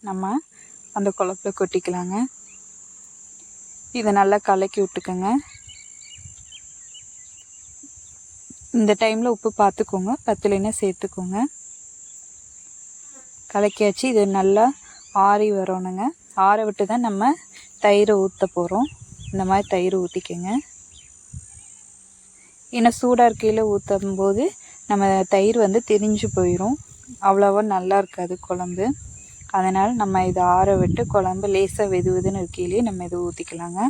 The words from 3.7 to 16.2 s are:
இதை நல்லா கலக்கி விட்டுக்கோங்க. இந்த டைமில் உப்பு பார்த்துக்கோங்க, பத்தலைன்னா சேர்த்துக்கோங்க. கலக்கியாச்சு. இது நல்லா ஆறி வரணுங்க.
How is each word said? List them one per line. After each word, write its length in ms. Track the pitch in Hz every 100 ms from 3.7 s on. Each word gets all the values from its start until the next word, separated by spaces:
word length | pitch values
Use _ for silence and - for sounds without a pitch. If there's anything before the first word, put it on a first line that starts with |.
| - - 247
இதை 120 | 214
நல்லா 260 | 202 196 208 -
கலக்கி 320 | 190 196 -
விட்டுக்கோங்க. 460 | 190 - - 180 190 269 - - - - - - - - - - - - - - - - - - - - - - - - - - - - - - - - - 233
இந்த 160 | 208 208
டைமில் 320 | 226 220 240 220
உப்பு 140 | 220 -
பார்த்துக்கோங்க, 560 | 202 - 220 196 185 269 -
பத்தலைன்னா 440 | 208 202 196 202 -
சேர்த்துக்கோங்க. 580 | 196 180 196 - 180 196 277 - - - - - - - - - - - - - - - - - - - -
கலக்கியாச்சு. 520 | 202 208 - 208 190 262
இது 100 | 226 202 196
நல்லா 260 | 190 202 240 277 - - - 202 196
ஆறி 220 | 208 214
வரணுங்க. 580 | 202 190 185 185 185 240 -